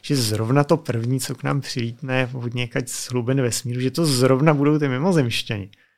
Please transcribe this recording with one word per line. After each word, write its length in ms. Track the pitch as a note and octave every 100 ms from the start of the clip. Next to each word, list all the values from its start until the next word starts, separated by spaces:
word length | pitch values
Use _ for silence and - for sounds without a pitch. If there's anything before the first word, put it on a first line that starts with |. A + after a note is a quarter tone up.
že 140 | - C#3+
zrovna 480 | A2 G#2+ A2 C#3+
to 140 | C#3+ E3
první, 420 | - A#2 A#2 C3
co 160 | - B2+
k 80 |
nám 180 | C#3 C#3
přilítne 680 | - B2+ A#2 A#2+ C3 C3 B2+
od 200 | C3 A#2+
někať 360 | A#2+ A#2+ C3+ A#2+
z 220 | - -
hlubin 300 | B2+ A#2 C3+
vesmíru, 400 | B2 - A#2+ B2
že 100 | B2+
to 140 | C3+ D#3+
zrovna 480 | B2+ C3 C3 D#3+
budou 260 | C#3+ C#3+ D3+
ty 80 | C#3+
mimozemšťani. 840 | B2+ F3+ E3+ B2 - - G#2+ F#2+ _ _